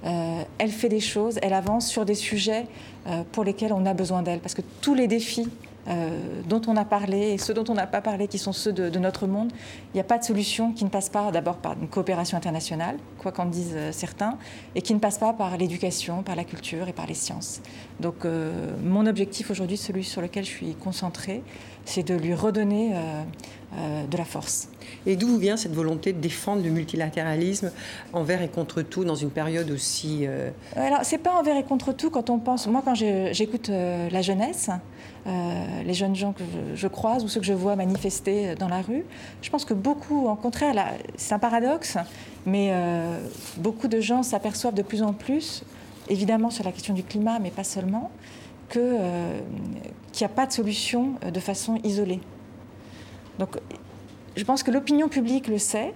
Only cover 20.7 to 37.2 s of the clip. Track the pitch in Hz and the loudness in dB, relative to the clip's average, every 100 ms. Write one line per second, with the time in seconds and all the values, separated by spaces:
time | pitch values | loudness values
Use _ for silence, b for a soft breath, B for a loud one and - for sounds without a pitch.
20.7 | 160 185 185 180 - - 202 - B B | -4 -4 -2 -4 -4 -6 -6 -8 B B
21.7 | B - - 165 180 160 170 214 208 208 | B -4 -2 2 2 2 2 2 4 2
22.7 | 208 226 185 160 151 160 - B B B | 4 2 0 -2 -4 -6 -10 B B B
23.7 | - 156 151 143 170 165 147 143 - - | -6 -4 -2 -2 -2 -2 -6 -4 -4 -4
24.7 | - B B - 190 233 233 190 220 196 | -14 B B 0 2 6 6 6 2 0
25.7 | 156 160 160 185 180 160 - - 202 170 | 0 2 2 0 0 -2 -2 0 2 4
26.7 | 165 160 160 156 156 160 156 175 202 190 | 2 2 0 0 0 0 2 2 2 -2
27.7 | - B B B 175 156 180 170 - 160 | -4 B B B -2 2 2 2 -2 -2
28.7 | - 160 - 180 151 143 147 156 165 160 | -2 -2 0 0 2 0 0 0 0 0
29.7 | 143 - - 151 151 139 135 127 135 B | -2 -2 -2 -2 0 0 -2 -4 -6 B
30.7 | - 269 277 254 311 359 359 302 285 269 | 0 2 2 2 0 4 4 4 2 2
31.7 | 269 269 262 320 302 226 240 233 254 208 | 0 0 0 0 0 2 2 2 0 2
32.7 | 247 269 240 214 190 190 175 214 233 - | 2 4 4 4 4 2 2 0 0 0
33.7 | 196 180 175 170 185 185 190 240 359 - | 0 2 0 0 2 2 2 2 0 -2
34.7 | 180 - B B B - 180 175 175 175 | -2 -6 B B B -4 -2 0 -2 -4
35.7 | - 170 180 196 190 202 196 175 170 147 | -4 -2 2 2 2 0 -2 -6 -6 -4
36.7 | 151 190 - 220 247 | -2 -2 0 2 2